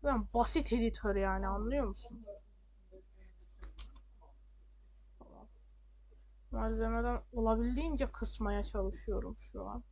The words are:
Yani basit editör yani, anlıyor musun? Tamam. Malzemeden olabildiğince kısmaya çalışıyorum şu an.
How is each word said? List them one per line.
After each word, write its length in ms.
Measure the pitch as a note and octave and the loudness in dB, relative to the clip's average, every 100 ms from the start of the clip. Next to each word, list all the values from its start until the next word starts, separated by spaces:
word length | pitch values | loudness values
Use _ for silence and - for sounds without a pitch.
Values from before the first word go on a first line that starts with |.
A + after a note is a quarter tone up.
Yani 220 | C#4+ B3+ G#3+ | 4 2 2
basit 400 | A#3 A#3 E4 - | 2 4 4 2
editör 420 | A#3+ A3+ A3 G#3+ G3 | 2 2 0 0 2
yani, 320 | G3 F#3+ G3 | 2 0 0
anlıyor 380 | G3 A3 C#4 A#3 | -2 0 0 0
musun? 400 | G3 - A3+ F#4 D5+ - - - - - - - - - - - - - - - - - - - - - - - - - - - - | -4 -12 -14 -14 -16 -18 -20 -20 -20 -20 -20 -20 -20 -20 -20 -20 -18 -18 -16 -16 -18 -20 -20 -20 -20 -20 -20 -20 -20 -20 -20 -20 -20
Tamam. 280 | - - - - - - - - - - - - - | -20 -20 -20 -20 -20 -20 -20 -20 -20 -20 -20 -20 -6
Malzemeden 720 | A3+ A3 A3 A3+ A3+ A#3 A#3+ - | 0 2 2 2 2 2 0 -4
olabildiğince 800 | B3 A3 A3+ A#3 B3+ D#4+ C#4+ C4+ | 2 4 6 4 2 2 2 0
kısmaya 520 | - A3 - G#3+ G#3 | -2 -6 -2 0 0
çalışıyorum 720 | G3+ G#3 F#3+ - - G3 - A3 - | 0 0 -2 -2 -4 -4 -4 -10 -12
şu 140 | - F#3+ | -10 -8
an. 180 | A3 - | -8 -10